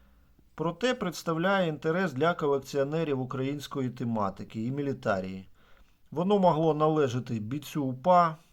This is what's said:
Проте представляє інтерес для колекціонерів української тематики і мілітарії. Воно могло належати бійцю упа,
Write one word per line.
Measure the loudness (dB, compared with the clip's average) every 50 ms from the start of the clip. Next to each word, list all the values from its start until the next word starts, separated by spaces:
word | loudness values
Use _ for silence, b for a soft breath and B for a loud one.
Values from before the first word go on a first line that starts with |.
| b b b b b b b b b _ _
Проте | -4 -4 -4 -2 0 0 0 0
представляє | 0 -4 -6 -6 -6 -4 -4 -2 0 0 2 2 2 2 0
інтерес | -2 -2 -2 -2 0 0 0 -2
для | 0 0 2 2 2
колекціонерів | 0 0 0 0 0 -2 -2 -2 -2 0 0 -2 -2 -2 -2 -2 -2
української | -4 -4 -6 -4 -4 -4 -6 -6 -8 -8 -6 -4 -4 -4
тематики | -4 -4 -4 -2 -2 -2 -2 -2 -4 -8 -12 -12 -8 -6 -6
і | -4
мілітарії. | -4 -4 -4 -4 -4 -4 -2 -2 0 0 -2 -6 -8 -12 -14 -18 -20 b b b b b b b b b b -10
Воно | -6 -2 0 2 4 6
могло | 6 6 6 6 4 2 4
належати | 4 4 4 4 4 2 2 0 -2 -4 -4 -4 -6
бійцю | -4 -6 -6 -8 -8 -6 -4 -4 -2
упа, | -4 -4 -2 2 6 6 6 6 4 2 -4 -14 _